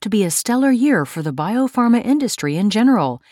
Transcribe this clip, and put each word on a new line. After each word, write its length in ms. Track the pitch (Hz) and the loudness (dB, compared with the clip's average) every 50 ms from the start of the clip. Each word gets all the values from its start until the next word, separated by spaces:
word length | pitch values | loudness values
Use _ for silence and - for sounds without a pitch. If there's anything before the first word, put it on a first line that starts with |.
to 80 | - 208 | -8 -2
be 160 | 196 208 190 | 0 0 0
a 40 | 170 | 0
stellar 420 | 160 - - - 233 254 269 277 | -2 -4 -2 -2 0 0 2 2
year 340 | 262 226 262 294 269 175 139 | 2 2 2 2 2 2 0
for 160 | - - 165 | -2 -6 -6
the 100 | 151 156 | -6 -6
biopharma 720 | 135 139 151 180 220 254 269 254 - 262 240 233 233 240 - | -4 -4 -4 -2 -2 0 -2 -2 0 0 2 2 2 2 2
industry 540 | 233 277 302 285 208 - - - 147 147 170 | 0 0 0 0 -2 -4 -4 -4 -4 -2 0
in 120 | 196 208 | 0 0
general, 520 | 196 214 240 269 269 208 147 131 120 123 _ _ | 2 2 2 4 4 2 2 -2 -4 -6 _ _